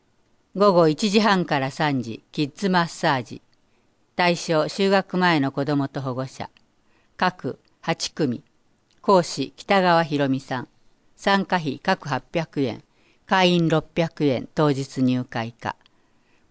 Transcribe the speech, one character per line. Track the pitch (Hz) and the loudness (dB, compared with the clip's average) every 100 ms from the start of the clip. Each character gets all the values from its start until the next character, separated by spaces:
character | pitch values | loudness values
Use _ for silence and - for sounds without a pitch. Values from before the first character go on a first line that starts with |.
| _ _ _ _ _ 185 | _ _ _ _ _ 2
午 | 202 | 4
後 | 170 160 | 6 4
一 | 156 214 | 2 0
時 | 214 | 2
半 | 208 190 160 | 4 2 0
か | 147 | -2
ら | 135 | -2
三 | - 151 135 | -2 -2 -2
時、 | 113 107 _ | -4 -10 _
キ | - | -6
ッ | 143 | -6
ズ | - 196 | -4 -2
マ | 180 | 0
ッ | 165 | -2
サ | - 165 | -2 0
ー | 135 | 0
ジ。 | 110 120 _ _ _ _ _ _ _ - | -4 -14 _ _ _ _ _ _ _ -2
対 | 175 170 | 0 0
象、 | - 160 | 0 0
就 | 151 - 196 | 0 -2 0
学 | 196 - 180 | 0 0 0
前 | 180 160 | 2 2
の | 139 | 0
子 | 143 | -2
ど | 139 143 | -2 0
も | 139 | -2
と | 147 | -4
保 | 131 | -6
護 | 127 135 | -6 -8
者。 | - - _ _ _ _ _ _ - | -10 -12 _ _ _ _ _ _ -4
各 | 185 180 131 - _ _ | -2 -2 -8 -10 _ _
八 | - 165 - | -6 -4 -6
組。 | - 147 113 - _ _ _ _ _ | -4 -4 -4 -10 _ _ _ _ _
講 | - 190 | 2 4
師、 | 165 - 135 - | 2 -4 -8 -8
北 | - 202 | 0 2
川 | 185 165 | 4 4
博 | 156 147 139 | 2 0 0
美 | 131 | -2
さ | - 127 | -6 -10
ん。 | - _ _ _ _ - | -10 _ _ _ _ -6
参 | 208 196 185 | 0 0 0
加 | 185 | -2
費、 | 156 - | -2 -4
各 | - 190 143 | -2 -4 -4
八 | 131 - | -6 -4
百 | 170 160 151 | -6 -4 -4
円。 | 127 110 - _ _ _ - | -4 -4 -14 _ _ _ -2
会 | 190 185 | 2 4
員 | 175 165 | 4 2
六 | 156 - - | 0 -2 -4
百 | 160 - 147 | -4 -2 0
円、 | 117 117 | 0 -4
当 | - 151 | 0 0
日 | 135 135 - | 0 -4 0
入 | 127 127 | 0 0
会 | 120 123 113 | -4 -8 -8
可。 | - 110 - _ _ _ _ _ _ _ | -8 -10 -10 _ _ _ _ _ _ _